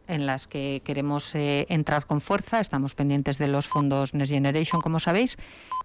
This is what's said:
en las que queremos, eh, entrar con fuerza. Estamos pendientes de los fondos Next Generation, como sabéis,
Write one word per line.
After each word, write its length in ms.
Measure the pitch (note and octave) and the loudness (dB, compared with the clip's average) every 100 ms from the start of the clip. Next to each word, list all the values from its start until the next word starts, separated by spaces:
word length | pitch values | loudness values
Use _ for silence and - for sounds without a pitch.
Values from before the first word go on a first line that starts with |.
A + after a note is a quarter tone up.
| - | -4
en 180 | D#3+ C#3 | -2 -2
las 220 | C3+ - | -2 -4
que 340 | D3 C#3 C3+ - | -6 -4 -4 -4
queremos, 500 | C#3 C#3+ C#3+ - D#3 | -2 0 -2 -2 -2
eh, 300 | D3 C#3+ - | 0 2 2
entrar 380 | E3+ D3+ D3+ - | 0 2 0 2
con 160 | E3 | -2
fuerza. 400 | - - - A#3 | 2 -2 0 0
Estamos 340 | G#3 C#3 C3+ - | 0 0 -2 0
pendientes 420 | C#3+ C#3+ C#3 C#3 | 2 2 0 0
de 100 | D3 | 0
los 180 | C#3 C#3+ | 0 0
fondos 460 | D3+ C#3 C#3 C3+ | 0 2 2 0
Next 180 | D3+ C#3 | 0 0
Generation, 480 | C#3+ C#3 D3+ E3 E3 | 2 2 2 2 0
como 220 | D#3+ D#3+ | 0 0
sabéis, 340 | F3 F3+ B3 - - - - - | 2 2 2 -2 -12 -18 -8 -8